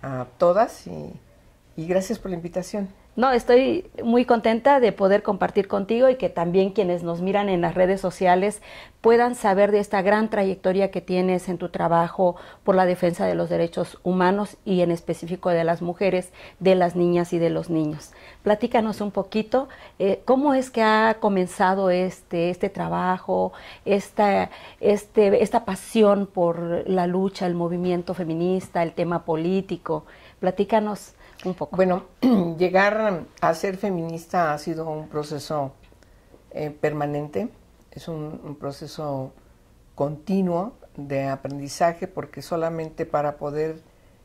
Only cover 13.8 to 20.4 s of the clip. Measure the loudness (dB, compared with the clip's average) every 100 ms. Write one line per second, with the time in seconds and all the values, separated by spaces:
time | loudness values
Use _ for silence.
13.8 | -6 -6 -2 2 2 2 -2 -8 -2 0
14.8 | 2 0 -4 -8 -6 -4 0 2 2 -2
15.8 | -4 -2 0 0 -4 -14 -20 0 4 4
16.8 | 4 2 2 2 0 0 0 0 -2 -2
17.8 | -2 -6 -14 -20 -20 -6 0 0 2 0
18.8 | 0 -2 -4 -4 -4 -4 0 -2 -2 -12
19.8 | -14 -2 0 0 2 2